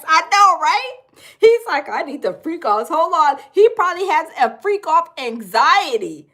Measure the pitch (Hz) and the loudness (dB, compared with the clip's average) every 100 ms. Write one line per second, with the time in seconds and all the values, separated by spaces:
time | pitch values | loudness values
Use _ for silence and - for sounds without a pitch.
0 | - 427 494 403 403 339 311 392 508 - | 2 0 2 4 4 4 0 -2 -4 -14
1 | _ _ - _ 440 466 453 294 294 226 | _ _ -20 _ 4 4 0 -6 -4 -8
2 | 285 277 196 185 311 339 226 208 220 320 | -8 -6 -6 -6 -10 -6 -2 -2 -2 -2
3 | 330 349 294 277 - - 440 466 359 349 | 0 2 0 0 -6 4 4 4 -4 -2
4 | 381 311 320 - 233 233 403 403 320 320 | -2 -2 -2 -2 -2 -2 -4 -4 0 0
5 | 330 - 254 226 196 220 294 392 339 226 | 0 -8 -10 -10 -4 0 2 2 0 -4
6 | 180 151 - | -6 -12 -20